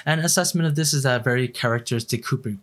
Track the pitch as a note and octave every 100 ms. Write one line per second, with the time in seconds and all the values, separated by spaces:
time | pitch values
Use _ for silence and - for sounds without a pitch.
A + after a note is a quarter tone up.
0 | - D#3+ E3 - F3 F3 E3 D3+ D3+ D3
1 | C3+ B2 A#2+ B2 B2+ - A#2+ A#2 A#2 A#2+
2 | A2+ A#2+ - B2+ A2+ G2+